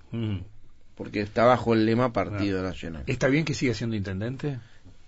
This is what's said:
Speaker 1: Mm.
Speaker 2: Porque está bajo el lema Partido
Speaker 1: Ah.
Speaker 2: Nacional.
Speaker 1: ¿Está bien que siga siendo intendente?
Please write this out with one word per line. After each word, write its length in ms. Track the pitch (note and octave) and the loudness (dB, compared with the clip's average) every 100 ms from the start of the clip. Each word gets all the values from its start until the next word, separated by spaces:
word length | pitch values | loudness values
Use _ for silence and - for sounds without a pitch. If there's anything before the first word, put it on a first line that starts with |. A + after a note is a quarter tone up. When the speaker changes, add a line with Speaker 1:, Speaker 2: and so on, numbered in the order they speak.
| - | -10
Speaker 1:
Mm. 240 | A#2 A2 F#2+ F2 - - - - | -6 -4 -4 -6 -14 -16 -18 -16
Speaker 2:
Porque 260 | - G2+ G#2+ | -12 -6 -4
está 240 | G2+ A#2 | -2 4
bajo 300 | A#2 B2 A#2 | 6 6 4
el 100 | A2+ A2 | 4 6
lema 260 | A2+ B2+ | 4 2
Partido 480 | G#2 F#2 G#2 G2+ F#2+ | 0 -2 -2 0 0
Speaker 1:
Ah. 20 | |
Speaker 2:
Nacional. 400 | F#2 F2 F2 D#2 C#2+ | -2 -6 -8 -6 -6
Speaker 1:
¿Está 220 | B2+ C3+ | 0 2
bien 160 | C#3+ | 2
que 100 | D#3 | 2
siga 200 | - C3+ | 0 0
siendo 220 | A2 A#2+ A2 | 0 -2 -2
intendente? 600 | G2 F#2+ A2+ C3 D3+ B2+ - - - - | -4 -4 -6 -4 -6 -6 -10 -20 -20 -20